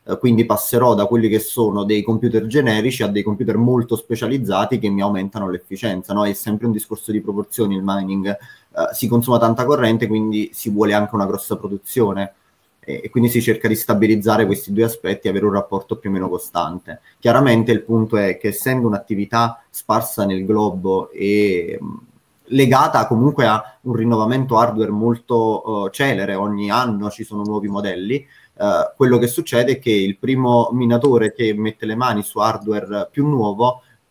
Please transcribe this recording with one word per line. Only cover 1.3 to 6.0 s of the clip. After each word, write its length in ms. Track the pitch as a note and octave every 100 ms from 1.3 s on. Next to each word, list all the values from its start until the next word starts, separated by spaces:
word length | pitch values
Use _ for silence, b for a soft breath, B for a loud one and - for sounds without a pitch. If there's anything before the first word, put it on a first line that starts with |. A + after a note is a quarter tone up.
| G#2+
sono 440 | - - A2+ G2+
dei 180 | G2+ G#2+
computer 440 | G2+ A2+ A#2+ A2+ G#2+
generici 560 | C#3 C3 G#2+ A2+ B2
a 40 | G#2
dei 160 | G2+
computer 340 | G2+ G2+ A2+ G#2+
molto 380 | A#2+ B2+ A#2+ A2
specializzati 840 | - A#2 A2+ C3+ G#2 F#2+ G#2+ A#2+
che 100 | G#2+
mi 120 | G2
aumentano 480 | G2+ G2+ G2 G#2+ F#2+
l'efficienza, 640 | F2+ - F#2+ A#2 F#2